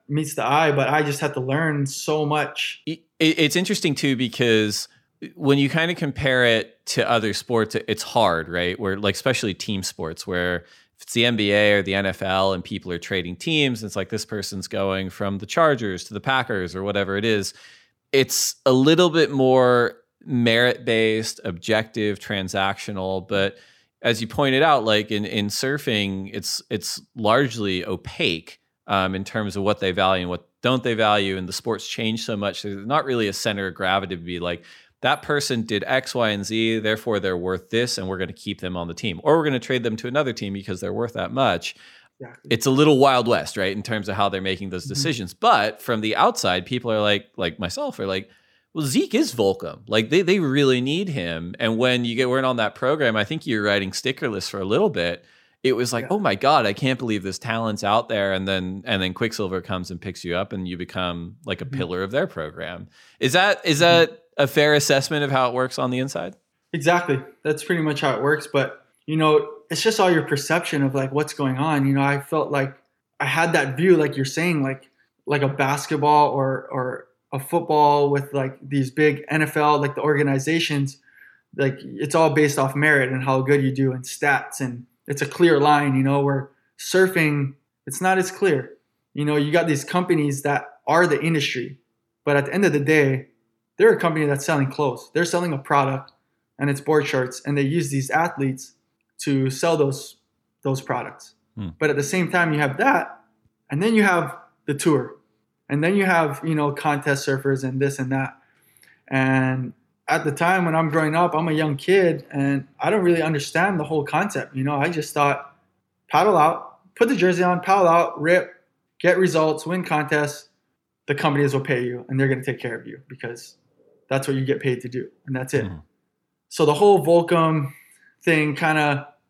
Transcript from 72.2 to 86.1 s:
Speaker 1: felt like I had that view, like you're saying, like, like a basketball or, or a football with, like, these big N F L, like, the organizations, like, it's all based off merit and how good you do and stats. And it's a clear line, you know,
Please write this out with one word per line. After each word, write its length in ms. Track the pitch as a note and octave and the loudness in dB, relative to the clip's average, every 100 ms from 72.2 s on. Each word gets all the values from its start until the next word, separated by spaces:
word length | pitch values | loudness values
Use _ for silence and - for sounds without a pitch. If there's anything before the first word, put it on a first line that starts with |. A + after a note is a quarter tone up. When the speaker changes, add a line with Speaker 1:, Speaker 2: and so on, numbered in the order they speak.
Speaker 1:
felt 300 | C#3 D#3+ - | -2 -2 0
like 240 | C#3+ C3+ - _ _ _ - | -2 -2 -6 _ _ _ -6
I 80 | C#3 | -2
had 260 | C#3 E3+ | 0 2
that 220 | E3 C3+ C3 | 2 0 2
view, 200 | F3+ E3+ | 4 6
like 200 | D3 C3 | 4 -2
you're 80 | |
saying, 380 | C3 - F3 D#3+ | -4 -2 0 0
like, 280 | C3+ C3+ _ _ _ _ | -2 -4 _ _ _ _
like 180 | - C#3+ | -4 0
a 60 | C3+ | 0
basketball 800 | C#3 C3+ C#3+ - D3+ D3+ D3+ D3 | 0 -2 -2 -2 0 2 4 4
or, 360 | C#3 C3+ C3 - | 2 -2 -2 -6
or 360 | C3+ B2+ A#2 - _ _ | -6 -6 -8 -12 _ _
a 60 | C#3 | -10
football 680 | - E3+ E3+ D3+ D3 C#3+ C#3+ | -2 -2 2 4 6 6 4
with, 220 | C#3+ C#3 | 2 -2
like, 240 | C#3 C3+ C3+ | -4 -4 -6
these 300 | C#3 C#3 C3 | -4 -2 0
big 340 | - D3+ C#3+ - | 2 2 2 -2
N 120 | D#3 | 0
F 140 | D3+ D#3 | 0 2
L, 240 | D3 D3 | 4 4
like, 140 | C#3 | 2
the 80 | C#3 | -2
organizations, 960 | C3+ C#3+ C#3+ C3+ C3+ E3 E3 D3 C#3 - _ _ - _ _ - | 0 2 2 0 0 0 0 -2 -2 -6 _ _ -20 _ _ -2
like, 220 | C#3 C3+ | -2 -2
it's 340 | - - D3 | -8 -8 0
all 160 | E3 D#3+ | 2 4
based 280 | C#3+ D3+ C#3 | 4 2 2
off 160 | C3+ | 0
merit 380 | C#3+ D3+ C#3+ B2+ | 2 4 4 2
and 100 | C3 | -2
how 180 | C3 C3 | 0 0
good 220 | C3 C#3+ | 4 2
you 100 | C3+ | 2
do 200 | C3 C3+ | 0 0
and 120 | B2+ | -2
stats. 560 | B2+ - D3 C3+ - - | -8 -4 0 0 -2 -8
And 260 | C3 A#2+ - _ - | -8 -8 -14 _ -8
it's 160 | C#3+ | -6
a 40 | E3 | -4
clear 340 | - E3+ D3 | 4 4 6
line, 340 | D3 D3 C#3+ | 4 4 2
you 80 | C3+ | 2
know, 180 | C3+ | 2